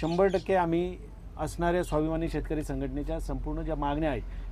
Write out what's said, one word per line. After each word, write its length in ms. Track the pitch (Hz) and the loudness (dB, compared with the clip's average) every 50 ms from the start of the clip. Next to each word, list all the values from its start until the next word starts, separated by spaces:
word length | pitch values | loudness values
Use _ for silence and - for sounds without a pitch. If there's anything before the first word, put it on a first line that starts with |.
शंभर 260 | 160 160 175 175 196 | -2 0 4 4 6
टक्के 280 | 190 185 180 - - 190 | 6 4 2 2 4 4
आम्ही 440 | 180 170 165 165 170 180 180 180 - - - - - - - - - | 4 4 4 2 2 2 0 -4 -8 -12 -14 -16 -14 -14 -12 -8 -6
असणाऱ्या 460 | 156 - - - 170 170 175 180 170 | -6 -4 -2 0 2 4 4 2 2
स्वाभिमानी 440 | - 151 151 156 160 160 160 165 156 | 2 2 2 2 2 0 0 0 0
शेतकरी 340 | - 147 147 - 160 151 | -2 -2 -2 0 -2 -2
संघटनेच्या 580 | 147 - 139 135 139 135 131 147 147 151 160 160 | -2 -2 -2 -2 -2 -2 -2 -4 -4 -2 -4 -4
संपूर्ण 420 | - - 139 131 - 151 151 160 | -2 -4 -4 -4 -4 -4 -4 -4
ज्या 140 | 160 160 156 | -2 -2 -2
मागण्या 340 | 147 147 143 143 151 160 151 | 0 0 0 0 2 2 0
आहेत, 120 | 131 104 - - - - - - | 0 -2 -4 -6 -8 -8 -8 -8